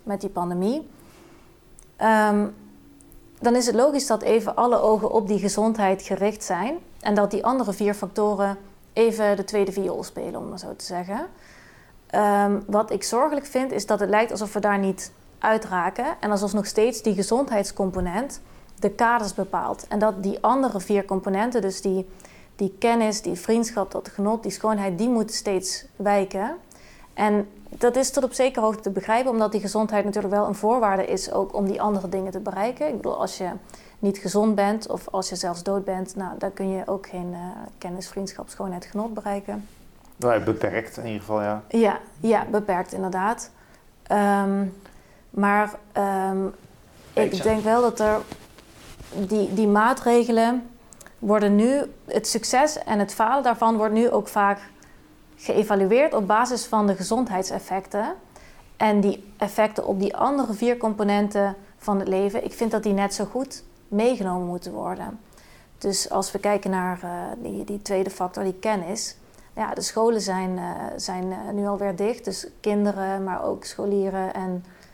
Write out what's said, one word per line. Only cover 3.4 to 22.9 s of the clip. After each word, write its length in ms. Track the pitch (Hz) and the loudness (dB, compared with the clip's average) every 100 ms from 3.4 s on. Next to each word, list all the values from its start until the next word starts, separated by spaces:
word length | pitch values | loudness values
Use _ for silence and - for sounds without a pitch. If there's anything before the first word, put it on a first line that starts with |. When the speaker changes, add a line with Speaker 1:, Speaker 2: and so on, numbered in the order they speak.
| 240 247 | 2 2
Speaker 1:
is 100 | 240 | 2
het 100 | 220 | 4
logisch 320 | 277 285 - | 4 2 0
dat 140 | 214 | 0
even 340 | - 226 214 - | 4 2 2 2
alle 240 | 240 233 | 4 4
ogen 300 | 214 220 214 | 4 4 2
op 160 | - 196 | 2 2
die 120 | 208 | 0
gezondheid 600 | 190 - 220 220 196 190 | 0 2 2 2 2 2
gericht 420 | - 185 202 214 | -2 0 0 -2
zijn 320 | - 175 214 330 - - | -4 -2 -2 -6 -10 -6
en 160 | - 208 | 0 2
dat 160 | 202 | 2
die 140 | 202 - | 2 0
andere 280 | 262 208 | 0 -2
vier 200 | 185 208 | 0 -2
factoren 640 | 208 190 220 208 202 196 196 - - - | -2 -4 0 0 2 -2 -4 -12 -20 -6
even 420 | - 226 220 208 202 | 2 2 4 2 2
de 80 | |
tweede 280 | 196 214 196 | 0 0 0
viool 320 | 196 190 - | 0 -4 -4
spelen, 360 | - - 175 - | -8 -10 -8 -8
om 100 | - | -10
maar 100 | 185 | -10
zo 160 | 190 202 | -12 -12
te 100 | - | -8
zeggen. 340 | 180 180 214 349 - - - - - - - - | -8 -6 -8 -8 -14 -20 -20 -20 -20 -20 -20 -2
Ehm, 520 | - 208 202 202 202 202 | 2 4 4 4 0 0
wat 240 | 208 220 | 0 0
ik 120 | 202 | -2
zorgelijk 420 | - 226 302 285 285 | -2 2 2 0 -2
vind, 260 | 254 262 | -2 -2
is 140 | 226 208 | -4 0
dat 140 | 208 | 0
het 100 | 196 | 2
lijkt 220 | 208 226 | 2 2
alsof 220 | 202 208 | -2 -4
we 60 | 214 | 0
daar 200 | 208 202 | 2 2
niet 320 | 196 190 - - - - | 2 -2 -8 -16 -20 -4
uitraken 640 | 170 220 220 185 175 190 277 339 | 2 2 0 -2 -2 -2 -4 -4
en 120 | 208 | -2
alsof 220 | 208 202 | 0 0
nog 120 | 208 202 | 0 0
steeds 360 | - 233 247 | 2 2 2
die 120 | 226 | 0
gezondheidscomponent 1300 | 190 196 233 277 214 196 - 190 185 180 185 277 - - - - - | 0 2 0 2 0 0 -2 -2 0 -2 -2 -4 -8 -16 -20 -20 -2
de 100 | 202 | -2
kaders 440 | 208 233 233 202 | 2 4 4 0
bepaalt. 540 | - 185 175 - - - | -4 -4 -2 -2 -6 -4
En 120 | 208 | 0
dat 240 | 214 196 | 2 2
die 140 | 196 - | -4 0
andere 380 | 214 262 262 202 | 2 2 2 -2
vier 260 | 175 202 196 | 0 0 0
componenten, 560 | 190 202 196 233 247 | -2 0 0 0 0
dus 200 | 190 190 | -2 -2
die, 280 | 202 190 185 - - - - - | -2 -2 -4 -12 -20 -20 -20 -4
die 200 | 196 196 | -4 0
kennis, 420 | 233 | 2